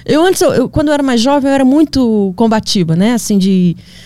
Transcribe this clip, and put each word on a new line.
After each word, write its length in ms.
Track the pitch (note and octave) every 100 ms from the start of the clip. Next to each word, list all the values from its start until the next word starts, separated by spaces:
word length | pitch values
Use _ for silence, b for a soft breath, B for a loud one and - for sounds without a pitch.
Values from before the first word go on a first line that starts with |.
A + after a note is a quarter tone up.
| B
eu 160 | D4
antes, 160 | F4+ F#4
eu, 120 | E4+
eu, 160 | - C4
quando 180 | - D4+
eu 60 |
era 80 | D4
mais 180 | C4+ A#3+
jovem, 280 | A#3+ C#4+ C4+
eu 40 |
era 100 | C#4
muito 680 | B3+ C#4+ D#4 C4+ A#3+ A3 G3 F3+
combativa, 580 | A3+ A3 G#3+ G#3 D#3+
né? 200 | D#3+ G#3
Assim, 240 | A#3+ - G#3
de, 380 | F#3+ F#3+ F3+ D#3+ B B